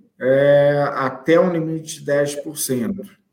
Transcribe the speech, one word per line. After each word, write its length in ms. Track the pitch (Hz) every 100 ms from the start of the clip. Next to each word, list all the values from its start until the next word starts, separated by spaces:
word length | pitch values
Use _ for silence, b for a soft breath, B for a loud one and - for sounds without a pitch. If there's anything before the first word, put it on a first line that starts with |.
| _ _
é, 680 | 127 135 143 143 143 143 143 -
até 440 | 131 - - 165
um 140 | 185
limite 460 | 170 160 160 156 -
de 60 | 143
dez 280 | 143 143
por 240 | - 156 147
cento. 460 | - 127 110 95 98 _ _